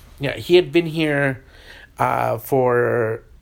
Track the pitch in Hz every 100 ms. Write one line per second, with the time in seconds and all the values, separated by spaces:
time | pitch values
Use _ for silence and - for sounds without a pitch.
0 | - - 139 - 104 175 156 165 170 156
1 | 156 143 139 131 - - - - - -
2 | 123 123 120 117 - 139 127 120 120 117
3 | 110 113 - -